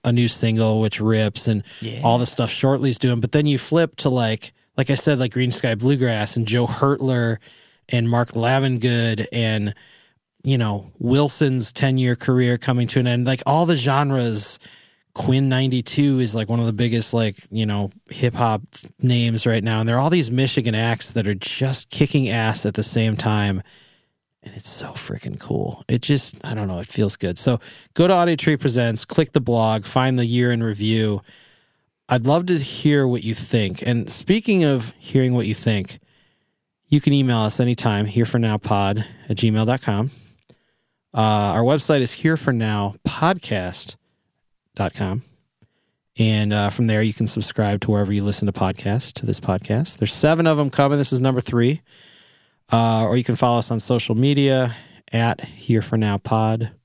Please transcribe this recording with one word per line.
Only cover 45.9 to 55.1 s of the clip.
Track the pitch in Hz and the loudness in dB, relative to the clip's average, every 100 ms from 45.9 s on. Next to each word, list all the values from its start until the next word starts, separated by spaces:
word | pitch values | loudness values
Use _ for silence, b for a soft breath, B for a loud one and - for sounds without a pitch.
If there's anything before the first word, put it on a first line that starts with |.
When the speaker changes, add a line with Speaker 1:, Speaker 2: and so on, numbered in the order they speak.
| _ _ - | _ _ 0
Speaker 1:
And, | 110 107 104 | 2 2 0
uh, | 104 101 | 0 0
from | - 113 | 0 0
there, | 107 | 2
you | 110 | 0
can | 104 110 | 0 -2
subscribe | - 104 - 104 101 | -2 -4 -2 0 0
to | - | 0
wherever | 104 98 | 0 0
you | 104 | 0
listen | 101 101 | -2 -2
to | 104 | -4
podcasts, | - 95 98 98 113 - | -2 -4 -2 -4 -4 -4
to | - | -8
this | 110 101 | -6 -4
podcast. | - 92 - 107 165 - | -2 -4 -2 -2 -2 -4
There's | 107 | -4
seven | - 151 165 165 | 0 2 4 2
of | |
them | 151 143 | 2 0
coming. | - 139 147 | 2 2 2
This | 139 | 0
is | 131 | 0
number | 131 127 | 2 0
three. | - 120 120 156 b b b b b b b b _ | 0 2 2 0 b b b b b b b b _
Uh, | 117 117 113 | 2 2 2
or | 110 | 2
you | 123 | 0
can | 120 117 | 0 2
follow | 123 120 | 2 2
us | - | 0
on | 113 | -4
social | - 120 - | 0 -2 0
media | 113 139 143 139 131 123 113 B B _ | 0 2 4 4 2 0 -4 B B _